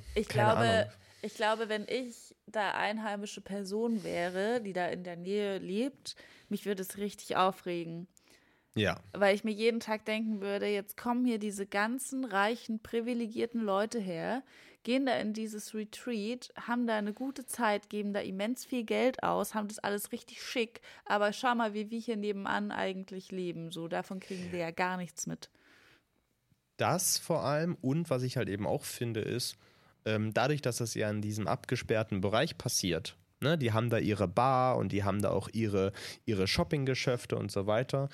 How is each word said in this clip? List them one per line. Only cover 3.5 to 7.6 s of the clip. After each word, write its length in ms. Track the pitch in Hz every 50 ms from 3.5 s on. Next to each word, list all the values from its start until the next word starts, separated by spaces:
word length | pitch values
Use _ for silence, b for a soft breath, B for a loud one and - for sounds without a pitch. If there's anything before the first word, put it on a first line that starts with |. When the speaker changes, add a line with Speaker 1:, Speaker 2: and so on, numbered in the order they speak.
| 190 202 202 185 196 214 226 240 233 214 170
Speaker 1:
wäre, 560 | 165 175 170 170 180 180 185 196 214 240 247
die 120 | 220 202 180
da 140 | 180 180
in 160 | 170 - 175 180
der 140 | 180 175
Nähe 420 | 170 175 180 196 208 208 202 196 185
lebt, 560 | 180 175 185 208 240 285 277 - - - - B B B B B B B
mich 180 | 208 202 -
würde 160 | 196 208 185 190
es 160 | - - 196
richtig 380 | 202 208 - - - - -
aufregen. 720 | - 185 190 190 -